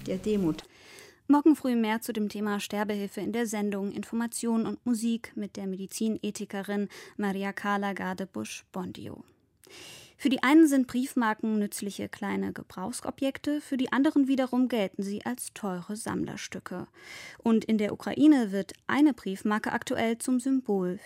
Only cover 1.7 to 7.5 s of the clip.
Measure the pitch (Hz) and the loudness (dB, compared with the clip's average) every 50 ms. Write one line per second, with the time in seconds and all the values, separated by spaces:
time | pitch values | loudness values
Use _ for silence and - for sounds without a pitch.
1.7 | 240 233 226 214 220 233 - - 220 220 214 202 - 208 208 214 202 208 - - | 2 2 2 2 0 -2 -2 -4 -4 -2 -2 -4 -2 -4 -2 -2 -2 -2 -4 -4
2.7 | - 208 214 208 214 208 202 196 - 214 180 190 208 233 240 208 214 214 202 208 | -2 -2 -2 -2 -2 -4 -4 -6 -6 -6 -6 -4 -2 -2 -2 0 0 0 0 0
3.7 | 202 196 196 202 - 214 208 - - 233 233 233 - - - 233 226 226 190 196 | 0 -2 -2 -4 -4 -6 -8 -4 -4 -2 -2 -2 -4 -4 -2 0 2 2 0 0
4.7 | 208 - - 247 247 214 226 233 233 226 - - - 214 208 196 - 208 196 190 | -4 -4 -2 0 0 0 0 0 -2 -2 -4 -8 -8 -8 -8 -8 -8 -8 -8 -6
5.7 | 190 185 190 190 - - 226 220 214 - - 208 202 - 208 - - 196 190 202 | -6 -6 -8 -10 -6 -2 -2 -2 -2 -2 -4 -6 -6 -6 -10 -8 -6 -8 -6 -4
6.7 | 202 202 202 196 - - - - - - 208 196 196 196 - - | -2 -2 -2 -4 -6 -14 -20 -18 -8 -4 -2 -2 -2 -2 -4 -6